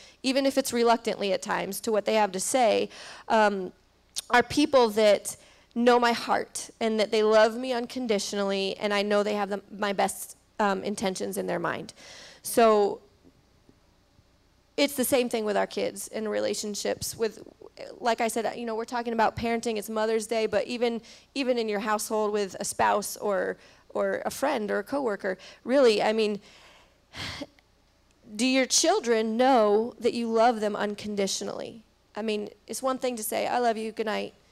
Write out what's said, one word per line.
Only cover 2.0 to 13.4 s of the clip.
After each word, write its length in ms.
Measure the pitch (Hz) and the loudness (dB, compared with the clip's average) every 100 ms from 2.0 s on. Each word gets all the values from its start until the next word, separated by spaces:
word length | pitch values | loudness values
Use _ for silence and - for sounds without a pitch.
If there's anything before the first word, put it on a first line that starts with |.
| 208 | 2
they 100 | 220 | 2
have 180 | 208 | 2
to 60 | 185 | -2
say, 500 | - 262 226 196 202 - - - - | 0 2 4 2 0 -8 -18 -12 0
um, 420 | 226 208 196 180 - _ _ _ - - | 4 4 2 -6 -12 _ _ _ -12 2
are 140 | 240 | 2
people 460 | 240 294 294 277 226 | 4 2 4 4 4
that 480 | 208 214 202 - - - _ _ | 4 4 4 0 -12 -16 _ _
know 260 | 233 240 240 | 2 6 6
my 120 | 233 | 4
heart 580 | 233 247 208 - - - - | 2 0 -2 -2 -10 -12 -4
and 180 | 226 220 | 0 0
that 120 | 196 | 2
they 120 | 220 | 4
love 320 | 214 220 226 226 | 6 6 6 2
me 160 | 262 | -4
unconditionally, 1040 | 240 240 254 240 202 - 202 196 196 190 - | -4 -4 -4 0 0 -2 -2 0 0 -2 -2
and 160 | 208 | 0
I 80 | 208 | 0
know 200 | 208 208 | 2 2
they 120 | 208 208 | 2 0
have 140 | 196 | -2
the, 120 | 202 - 196 | -6 -10 -6
my 180 | 202 | -2
best, 440 | 196 196 - - - _ - | 0 -2 -2 -14 -18 _ -2
um, 240 | 202 190 | 0 0
intentions 540 | 190 208 190 190 202 190 | -4 -4 -4 -2 -6 -4
in 100 | 185 | -4
their 120 | 175 | -2
mind. 340 | 165 - 214 - - - - - | -2 -4 -8 -18 -20 -20 -20 -16
So 560 | - 240 226 214 202 - - _ _ _ | -2 4 6 6 2 -2 -12 _ _ _